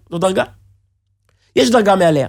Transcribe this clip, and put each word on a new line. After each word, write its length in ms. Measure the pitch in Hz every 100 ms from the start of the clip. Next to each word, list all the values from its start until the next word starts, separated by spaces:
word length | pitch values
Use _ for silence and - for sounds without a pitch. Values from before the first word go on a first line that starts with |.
| _
זו 80 | 175
דרגה. 260 | 185 196 247 - _ _ _ _ _ _ _ _ _ -
יש 140 | 254
דרגה 260 | 233 208 190
מעליה. 300 | 175 151